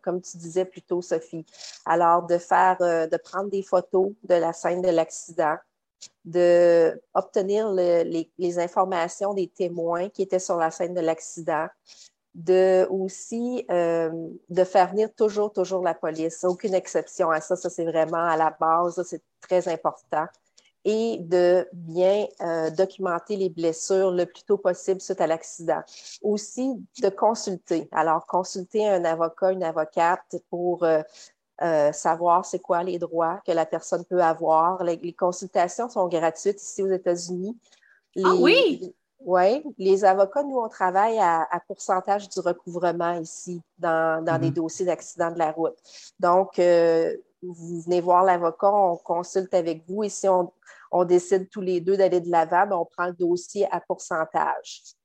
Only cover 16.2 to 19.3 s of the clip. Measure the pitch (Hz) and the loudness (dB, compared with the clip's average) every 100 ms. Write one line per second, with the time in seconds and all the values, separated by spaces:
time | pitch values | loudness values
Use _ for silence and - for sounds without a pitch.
16.2 | 160 165 180 180 214 185 185 165 160 - | -6 -2 -4 -2 -2 -2 -2 -4 -4 -2
17.2 | 170 156 - 180 175 170 165 160 156 165 | 0 0 -2 -4 -4 -4 -2 0 0 0
18.2 | 170 160 160 156 160 165 175 175 170 160 | 0 2 0 0 2 2 0 -4 -8 -10
19.2 | _ | _